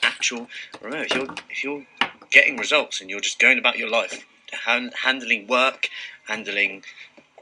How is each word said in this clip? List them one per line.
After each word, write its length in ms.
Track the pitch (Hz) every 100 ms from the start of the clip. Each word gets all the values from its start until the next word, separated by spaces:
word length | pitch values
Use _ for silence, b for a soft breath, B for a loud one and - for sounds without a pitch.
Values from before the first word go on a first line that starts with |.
actual. 460 | 117 - - 120 120 B B -
Remember, 240 | 107 151 113
if 100 | 127
you're, 200 | 135 147 -
if 140 | -
you're 240 | 135 143 135 - - - -
getting 280 | 135 - 127
results 440 | 101 147 123 -
and 80 | 95
you're 100 | 101
just 180 | - -
going 180 | 120 127
about 200 | 123 113
your 120 | 110
life, 360 | 113 95 - - _ -
han-, 420 | - 117 123 123 -
handling 440 | 127 131 117 113 104
work, 420 | 123 131 - - B B B -
handling, 600 | 110 101 101 101 95 B B B - _ -